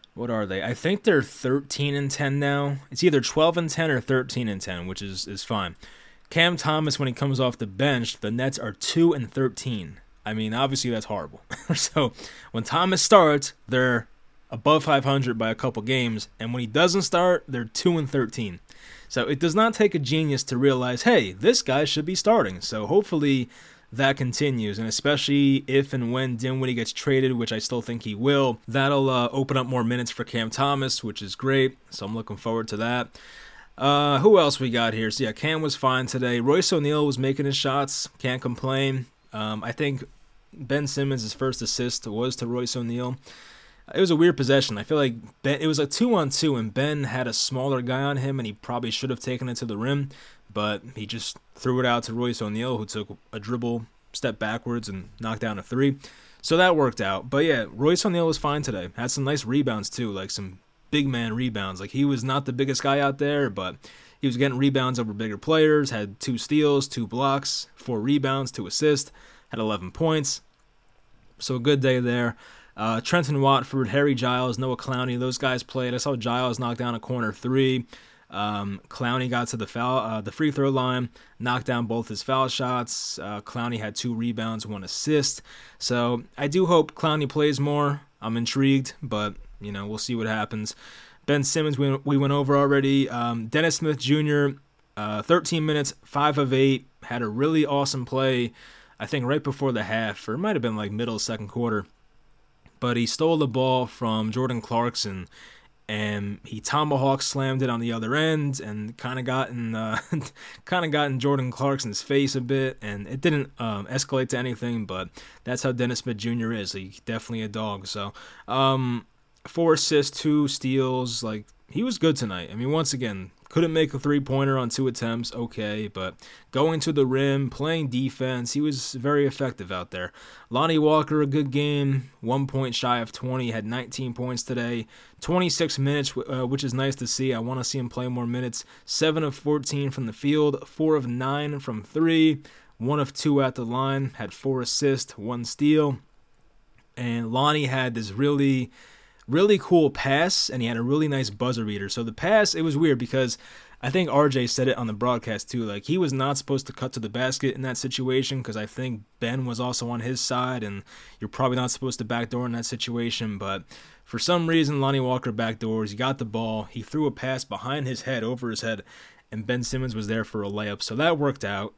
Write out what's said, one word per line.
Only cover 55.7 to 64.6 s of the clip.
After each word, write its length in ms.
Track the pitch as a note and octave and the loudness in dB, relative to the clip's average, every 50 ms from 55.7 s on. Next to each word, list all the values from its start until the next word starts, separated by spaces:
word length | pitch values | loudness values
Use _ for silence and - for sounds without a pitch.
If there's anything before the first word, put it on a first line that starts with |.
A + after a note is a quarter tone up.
| A#2+ B2+ C#3 C#3 C3+ C#3 - - - - - - - - - | 0 2 4 2 2 0 -6 -20 -20 -20 -20 -20 -20 -8 -2
So 120 | - E3 | 2 4
that 200 | E3+ F3+ F#3 E3+ | 6 6 6 6
worked 260 | D#3 C#3 B2+ A2+ - | 6 4 2 2 0
out. 280 | G#2+ F#2+ G2 F#2 - B2 | -2 0 -2 -2 -4 -2
But 160 | C3+ C#3 D#3+ | 0 2 4
yeah, 200 | E3 C#3+ A#2+ A2 E2 | 4 2 2 0 -4
Royce 340 | - G#2+ C3+ D3+ F3+ F3 - | -2 0 2 4 4 4 2
O'Neal 220 | G#3 F3 E3+ E3+ | 0 2 2 2
was 100 | E3 D3 | 2 0
fine 240 | - - D3 C#3+ D3+ | 0 0 0 0 0
today. 280 | C#3+ - G#2+ F#2+ F2 F2+ - | -2 -2 -4 -4 -6 -8 -6
Had 140 | - A#2 B2 | -6 -4 -4
some 140 | - C#3+ C3+ | -2 -2 0
nice 220 | C3+ D3+ C#3+ - | 0 0 -2 -2
rebounds, 440 | A2 B2+ D3 C#3 B2+ A2+ G#2+ G2 - | 0 0 2 2 2 0 -2 -4 -6
too, 220 | - - B2 G#2+ | -6 -4 -4 -4
like, 180 | G2+ F#2+ F#2+ G2 | -4 -6 -6 -6
some 300 | - - G2 F#2 F#2 F#2 _ _ _ _ _ - | -8 -8 -8 -10 -12 -16 _ _ _ _ _ -2
big 160 | - D3+ C#3+ | 0 2 2
man 260 | C#3 B2+ A#2+ A#2 A2+ A2 | 2 0 -2 -2 -2 -2
rebounds. 480 | A#2 B2+ B2 G#2+ G#2+ G2 F#2+ F#2 F2+ | -2 -2 -2 -2 -4 -4 -4 -6 -8
Like, 100 | G2 G2+ | -10 -6
he 140 | - C3+ C#3+ | -2 0 2
was 180 | C#3+ C#3 A#2+ A#2 | 2 2 0 0
not 220 | C3+ C3 C#3+ C#3 | 0 0 0 0
the 80 | D3 B2+ | -2 -2
biggest 300 | B2 C#3 C#3 C3+ - - | 0 0 0 0 0 2
guy 160 | C#3+ C#3 C#3+ | 2 2 4
out 180 | C#3 C#3 C3+ | 2 2 0
there, 320 | C#3 D3 C#3+ D3 D3 C#3+ A#2 | 0 0 0 2 2 0 0
but 260 | F#2+ F#2+ F#2 F#2 - - - - - - - - - - | -2 -4 -6 -6 -8 -10 -16 -20 -20 -20 -20 -20 -10 -2
he 60 | - | -2
was 100 | C3+ B2 | 0 2
getting 200 | B2 C3+ C#3 B2+ | 2 2 2 2
rebounds 400 | B2 | 2